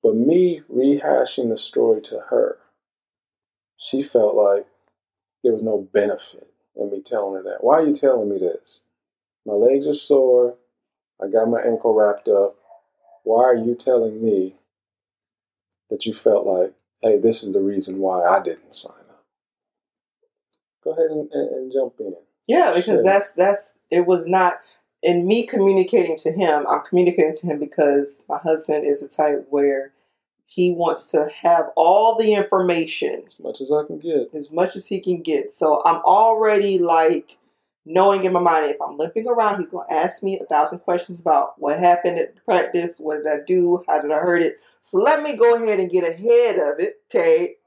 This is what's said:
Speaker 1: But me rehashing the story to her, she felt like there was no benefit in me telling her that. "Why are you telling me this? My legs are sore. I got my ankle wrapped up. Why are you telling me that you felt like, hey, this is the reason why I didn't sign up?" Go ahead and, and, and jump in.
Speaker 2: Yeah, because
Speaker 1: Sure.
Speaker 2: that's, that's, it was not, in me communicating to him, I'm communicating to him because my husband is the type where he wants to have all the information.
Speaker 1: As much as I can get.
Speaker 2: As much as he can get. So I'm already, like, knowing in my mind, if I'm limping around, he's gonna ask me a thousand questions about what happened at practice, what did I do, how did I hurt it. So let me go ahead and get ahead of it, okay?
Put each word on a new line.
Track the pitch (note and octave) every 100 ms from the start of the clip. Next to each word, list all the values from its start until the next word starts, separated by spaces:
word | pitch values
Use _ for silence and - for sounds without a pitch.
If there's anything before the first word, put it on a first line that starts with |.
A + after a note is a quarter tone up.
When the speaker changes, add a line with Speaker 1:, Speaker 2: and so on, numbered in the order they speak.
Speaker 1:
But | A#2 A2
me | C3 F3 F3+ D#3 -
rehashing | A#2+ C3+ C#3+ D3 C3+ B2 - A#2+
the | A2
story | - B2+ A#2 A2
to | - A2 -
her, | A#2+ - - _ _ _ _ _ _ _ _ _ _ _ _
she | - C3+
felt | C#3+ A#2+ G#2+
like | G#2 G2+ G2+ - _ _ _ _ _ _ _
there | B2
was | A2
no | A2+ G#2+
benefit | F#2+ - G#2 F#2 - - _ _ _
in | - G2+
me | G2
telling | - A2+ G2
her | F#2+
that. | G2 G2
"Why | A#2 D#3
are | D3+
you |
telling | C#3+ C3+ B2 G#2
me | G2
this? | F2+ E2 - - _ _ _ _ _ _ G#2
My |
legs | G#2 A#2 C#3 D3
are |
sore. | D3 - C#3 C3 B2 B2 B2 _ _ _ _ _ _
I | G2
got | A2 A2+
my | A#2
ankle | A#2 A2+ A#2
wrapped | G#2+ G#2 G2+ -
up. | G2+ G2+ - _ - _ _ _ -
Why | G#2+ A#2
are | B2+
you | A#2 A#2 A#2+
telling | - B2 A2+ A2
me | A2+ G2+ F#2+ _ _ _ _ _ _ _ _ _ _ _ _ _ _
that | G#2+
you | A2+
felt | G#2+ A2+ G#2 G2+
like, | F#2 F#2 _ _ _
hey, | A2+ G#2
this | A2+ A2+
is | G#2
the | G2
reason | G2 G2 F#2+ F#2+
why | F#2+ F#2 F2
I | F#2+
didn't | - D#2+ _
sign | - - _ _
up?" | _ _ _ _ _ _ _ _ _ _ _ _ _ _ _ _ _
Go | D#3
ahead | D#3+ D#3+
and, | D3+ D3+
and, | C#3+ C#3+
and | C3 C3
jump | C3+ B2 -
in. | G2+ E2+ _ _ -
Speaker 2:
Yeah, | D4+ D4
because | E3+ A3 F#3+
Speaker 1:
Sure. |
Speaker 2:
that's, | F#3+ G3 G3+
that's, | - F#3+ G3+ - _ _
it | E3+ F3
was | F3+ E3
not, | F#3 F3+ F3 _ _ _ _
in | E3+ F3 F3+
me | A3+ -
communicating | G#3 G3 F#3+ F#3 A#3 E3+ D#3
to | D#3+
him, | E3 E3+ D3 C#3+
I'm | D3 -
communicating | F3+ F3+ E3+ D#3
to | D#3 F3
him | D3+
because | D3 - D3 C#3+ C#3 - -
my | C#3+
husband | E3+ D#3 D#3+ D3+
is | D3 C#3+
the | C#3+
type | - D3+ C#3+ -
where | C#3+ C#3+ C3+ C#3 _ _ _ _ _ _
he | - F3+
wants | E3+ E3 D#3+ -
to | D#3 D3+ -
have | E3+ E3+ - -
all | E3 G3 A3+ A3+
the | A3
information. | G#3 G3+ F#3+ F3+ E3+ D#3+ - - - -
Speaker 1:
As | _
much | - -
as | C3+
I | D3+
can | D3+ D#3+
get. | E3 D3+ A#2+
Speaker 2:
As | D#3 D3
much | D#3+ F#3 G3
as | -
he | F#3+
can | F#3+ F3
get. | E3 C#3+ -
So | - D#3+ D3
I'm | E3+ E3
already, | D#3 G3 A3+ A3 G#3+ G#3 G3+ F#3
like, | E3+ E3 E3 E3+ - _ _ _ _ _ D#3
knowing | E3+ G3 G3
in | F#3
my | F3+
mind, | F3 D#3+ D3
if | C#3+
I'm | C#3+ C#3+
limping | E3 A3+ A3+
around, | A#3 G#3+ G3
he's | E3+
gonna | F3 -
ask | D#3 F3+ -
me | F#3+ F#3+
a |
thousand | - D3+ D3+ F3
questions | - F3 F3 E3+
about | E3+ D3 - -
what | D3 D#3
happened | F3 F3 F3 E3+
at | - _
practice, | - F#3 - F3 E3+ -
what | D#3 D3+
did | D3+
I | D3
do, | D3 F#3 F3 F3 -
how | D3+
did | D3
I | D#3
hurt | F3 F3
it. | E3 - _ _
So | - F#3+
let | B3+ D4+
me | D4 A3+
go | A#3 A#3
ahead | A3+ G#3
and | F3+
get | F3+ E3+
ahead | E3 A3 A#3+ A#3+ F#3
of | D3+ D3
it, | G3+ - _
okay? | E3 E3 D#3+ F3 -